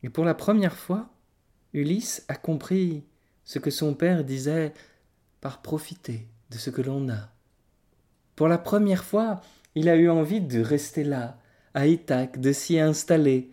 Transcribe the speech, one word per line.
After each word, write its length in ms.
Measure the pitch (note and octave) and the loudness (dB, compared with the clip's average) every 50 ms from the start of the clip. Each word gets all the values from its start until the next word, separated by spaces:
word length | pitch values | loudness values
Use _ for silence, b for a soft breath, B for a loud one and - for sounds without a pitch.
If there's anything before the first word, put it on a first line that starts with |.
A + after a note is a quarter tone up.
| - | -10
Et 60 | A#2+ | -8
pour 160 | - - E3 | -4 0 0
la 100 | E3+ D#3 | 0 0
première 420 | - - - G#3+ A3 G3 F3 - | 0 0 2 2 4 2 2 -2
fois, 320 | - - - F3+ G#3 A#3 - _ _ _ _ _ _ _ _ _ _ _ _ - | -4 -6 -6 -6 -6 -6 -10 _ _ _ _ _ _ _ _ _ _ _ _ -4
Ulysse 520 | D3 C#3+ D3 F3 G#3+ B3 - - - - - | -4 -2 0 -2 -2 -4 -6 -10 -10 -8 -10
a 80 | D3 | -10
compris 680 | - - - D#3+ C#3+ - - F3+ F#3+ F#3 F3 D#3+ D3 C#3+ _ _ _ _ _ _ _ _ | -8 -4 -4 -4 -4 -2 -2 0 0 0 0 -2 -6 -10 _ _ _ _ _ _ _ _
ce 140 | - - D3+ | -10 -10 -4
que 120 | - D#3 | -4 -4
son 240 | C3+ - D#3 D3+ C#3 | -4 -2 -2 -2 0
père 300 | - E3 F3 F3+ E3+ D3 | 0 2 2 2 2 0
disait 480 | C3 C3+ C3+ C3 D3 D#3 E3 D#3+ D3+ b b b b b b b b b _ _ _ _ _ | -2 -4 -4 -2 -2 -2 -2 -2 -4 b b b b b b b b b _ _ _ _ _
par 220 | - C#3 C3 - _ | -14 -14 -14 -12 _
profiter 640 | - D3+ D3+ D3+ - E3+ - _ - A#2+ A2 A2 - - _ _ _ | -8 -6 -6 -6 -10 -18 -16 _ -12 -10 -10 -12 -16 -20 _ _ _
de 80 | A#2+ A2+ | -14 -10
ce 120 | - C#3 | -10 -8
que 120 | B2 C3 B2+ | -6 -4 -4
l'on 260 | C3+ C3+ C#3 C#3 C3 | -4 -4 -4 -4 -4
a. 220 | A2+ G#2+ G#2 G#2+ _ _ _ _ _ _ _ _ _ _ _ _ _ _ _ _ _ _ _ _ _ | -6 -8 -10 -14 _ _ _ _ _ _ _ _ _ _ _ _ _ _ _ _ _ _ _ _ _
Pour 120 | - D#3 D#3+ | 0 2 2
la 100 | E3+ E3+ | 2 2
première 460 | F3 - - G#3 G#3+ G3+ F#3+ F#3 - | 0 0 2 2 4 4 2 0 -2
fois, 360 | - - G#3 A3+ A3+ G3+ F3+ b b b b b b b | -2 -2 0 0 0 -4 -6 b b b b b b b
il 140 | D#3 D#3 E3+ | 0 4 4
a 80 | E3+ | 6
eu 120 | D#3+ E3+ E3+ | 8 6 6
envie 320 | E3 E3 D#3 D3+ G3 A3 | 6 4 2 0 0 -2
de 200 | F#3 C#3+ B2 A2+ | -2 0 0 0
rester 440 | A2+ A2+ D3 C#3+ C#3+ - - D#3+ D3 | 0 2 0 -2 -2 -4 -6 -4 -2
là, 340 | D3 C#3+ C3 A#2+ A#2 B2+ b b b b b b b b | -2 -2 -4 -6 -8 -12 b b b b b b b b
à 120 | C#3+ C#3 | 2 4
Ithaque, 540 | D3+ E3 E3 - - C#3+ B2+ C3 C3 - C3 | 4 4 2 2 -2 0 0 0 -4 -6 -2
de 120 | C3 C#3 C#3 | 0 0 0
s'y 260 | C#3 - - E3+ D#3+ | 0 0 0 2 2
installer, 720 | D#3 D#3 D3+ D#3 - - E3+ D#3+ D3+ C#3+ C3 C3 B2+ b | 4 2 2 0 0 2 2 4 4 4 4 2 0 b